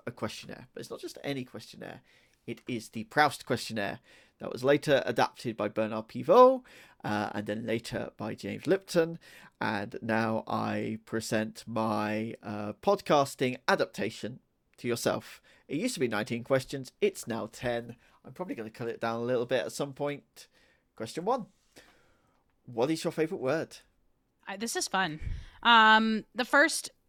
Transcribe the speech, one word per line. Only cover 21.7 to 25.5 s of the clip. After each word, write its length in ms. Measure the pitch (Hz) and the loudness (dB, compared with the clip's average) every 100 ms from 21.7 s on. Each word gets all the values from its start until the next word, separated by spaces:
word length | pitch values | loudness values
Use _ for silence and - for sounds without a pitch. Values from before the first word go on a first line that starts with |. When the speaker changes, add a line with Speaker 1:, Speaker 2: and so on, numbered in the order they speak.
| - - _ _ _ _ _ _ _ - | -20 -20 _ _ _ _ _ _ _ -8
Speaker 1:
What 240 | 113 139 | 0 0
is 140 | 160 | 2
your 80 | 170 | -2
favorite 300 | 160 160 190 | 0 -2 0
word? 360 | 127 160 120 - _ _ _ _ _ _ - | 0 0 -2 -12 _ _ _ _ _ _ -12
Speaker 2:
I, 80 | 196 | -8
this 220 | 233 359 | -4 -4
is 100 | - | 0
fun. 320 | 190 180 156 - - - | 0 0 -4 -8 -8 -10